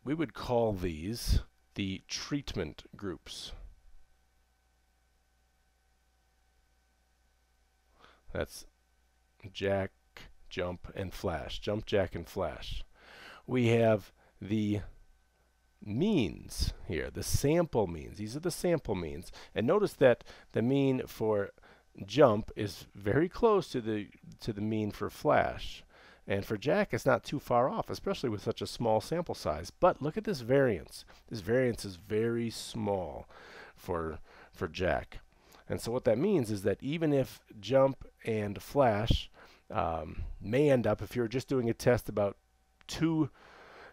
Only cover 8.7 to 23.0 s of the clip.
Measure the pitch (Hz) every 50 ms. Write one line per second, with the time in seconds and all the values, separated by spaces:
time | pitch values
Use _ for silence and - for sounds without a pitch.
8.7 | _ _ _ _ _ _ _ _ _ _ _ _ _ _ - 95 95 - 98 98
9.7 | 98 98 95 - _ _ _ _ - - - - - - - - - 92 87 90
10.7 | 90 87 - - - - 98 87 - - - 98 85 76 64 - - - - 107
11.7 | 104 107 110 - 113 98 92 82 - 87 80 - - 101 90 76 64 - - -
12.7 | - - - - - - - - - - - - - - - - 127 127 120 113
13.7 | 117 117 113 113 110 98 - - - _ _ _ _ - 98 95 107 110 107 104
14.7 | 104 101 - - - - - - - _ _ _ _ _ _ _ _ _ _ _
15.7 | _ - - - 98 123 175 220 214 156 107 78 57 50 - - - - - -
16.7 | - - - - 95 73 64 67 - 92 95 - - - - 139 156 175 170 -
17.7 | - 123 101 87 85 80 67 57 - 101 107 107 120 151 170 175 - - - 180
18.7 | 170 143 - - 101 92 117 76 71 76 90 - - - - - - - 107 131
19.7 | 180 208 202 165 - - 143 127 117 - - - - - - - - 117 110 123
20.7 | 135 139 139 135 131 127 - - - - 113 110 107 101 98 - - - - -
21.7 | - _ _ _ - - 98 95 104 139 151 123 104 107 107 - - - 107 98
22.7 | - - - - - -